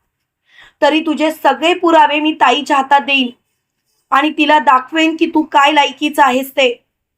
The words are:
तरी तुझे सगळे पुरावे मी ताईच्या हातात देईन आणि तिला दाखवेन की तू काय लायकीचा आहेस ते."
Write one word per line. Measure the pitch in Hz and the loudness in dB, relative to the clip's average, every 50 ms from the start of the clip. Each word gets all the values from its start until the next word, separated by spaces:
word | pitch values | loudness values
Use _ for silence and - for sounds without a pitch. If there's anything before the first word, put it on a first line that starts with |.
| _ _ _ _ _ _ _ _ _ _ _ - - - _ _ | _ _ _ _ _ _ _ _ _ _ _ -20 -20 -20 _ _
तरी | 302 285 294 311 | 0 0 0 0
तुझे | 311 311 294 233 302 311 | -2 -2 -2 -2 -2 -4
सगळे | 311 - - 294 262 240 302 339 359 | -4 0 -2 -2 0 0 -2 -2 -2
पुरावे | 349 359 339 320 320 294 285 294 302 | 0 0 2 4 4 4 2 2 -2
मी | 302 311 | -2 -4
ताईच्या | 302 - 302 262 254 294 262 - 302 | -2 0 0 0 0 -2 -2 -2 -2
हातात | 277 262 269 285 285 | -2 0 0 0 0
देईन | 277 277 277 269 254 240 - _ _ _ _ _ _ _ _ _ _ _ _ _ _ _ | 0 0 -2 -2 -2 -4 -8 _ _ _ _ _ _ _ _ _ _ _ _ _ _ _
आणि | 262 269 294 311 - - | -2 0 0 -2 -2 -2
तिला | 294 277 302 302 | 0 2 2 2
दाखवेन | 247 285 262 262 262 - 320 320 320 320 320 | 2 2 2 0 0 -4 -4 -2 -2 -2 -2
की | 320 339 | -2 -4
तू | - - 311 | -2 -2 -4
काय | 302 - - 294 277 294 | -4 0 0 2 2 2
लायकीचा | 311 294 277 262 262 - 302 294 302 311 285 | 2 0 0 -2 -4 -6 -8 -4 0 2 0
आहेस | 262 247 262 269 269 | 2 2 -2 -4 -4
ते." | - 285 269 247 240 - _ _ _ _ _ _ _ | -2 -2 -2 -2 -2 -6 _ _ _ _ _ _ _